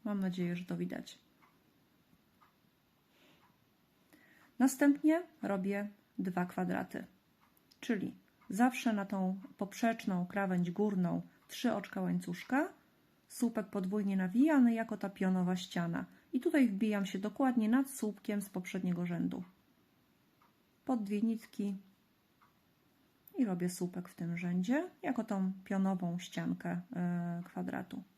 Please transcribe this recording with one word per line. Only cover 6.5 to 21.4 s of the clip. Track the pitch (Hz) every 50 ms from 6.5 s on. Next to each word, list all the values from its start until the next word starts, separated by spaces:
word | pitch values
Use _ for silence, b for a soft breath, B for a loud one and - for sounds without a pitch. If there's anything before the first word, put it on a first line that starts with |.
| - - 185 180 180 - 185 - - - - - _ _ _ _ _ _ _ _ _ _ _ _ - _
czyli | - - 233 190 - - - - _ _ _ _ - -
zawsze | 190 196 240 254 247 - - 240
na | 220 202 196
tą | 196 202 190 190 185 190 196 - - - -
poprzeczną | 202 196 - - - 226 226 226 - 208 185 180 175
krawędź | 175 - 202 196 190 185 180 175 175
górną | 175 - 208 214 208 185 180 170 170 175 170 B B B B -
trzy | - - - 240 -
oczka | 202 190 - - 190
łańcuszka, | 185 180 180 180 180 180 175 180 - - 254 269 339 - - _ _ _ _ _ _ _ _ _ _ _
słupek | - - 247 226 226 220 202
podwójnie | - - 202 190 185 208 214 196 196 196
nawijany | 190 185 180 185 233 277 320 311 277 247 233 226
jako | 226 226 - 214
ta | 196 - 196
pionowa | 196 - 190 185 185 185 180 180 185
ściana. | 180 - - - 180 170 170 170 - 185 b b b b b
I | - 254
tutaj | - 359 339 294 262 220
wbijam | 196 190 220 214 208 202 196
się | 190 - 190
dokładnie | 196 214 208 - 277 262 247 247 214 214
nad | 233 269 269 262
słupkiem | - - - 214 202 - - - 208 208
z | 202 -
poprzedniego | - 185 180 - - 190 185 180 175 170 175
rzędu. | 175 175 165 175 180 180 185 180 - _ _ _ _ _ _ _ _ _ _ _ _ _ _ _ _ _ _ _ _ _ _ _ _ _ _ _
Pod | - 262 233 208
dwie | 190 208 208
nitki | 220 226 226 220